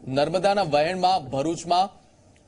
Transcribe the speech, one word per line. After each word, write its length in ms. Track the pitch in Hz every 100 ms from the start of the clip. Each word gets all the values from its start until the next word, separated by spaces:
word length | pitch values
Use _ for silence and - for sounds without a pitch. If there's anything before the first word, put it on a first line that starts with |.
| -
નર્મદાના 560 | 135 151 180 196 202
વહેણમાં 640 | 170 143 156 185 180 185 127
ભરૂચમાં 680 | 135 151 170 170 175 202 - _ _ _ _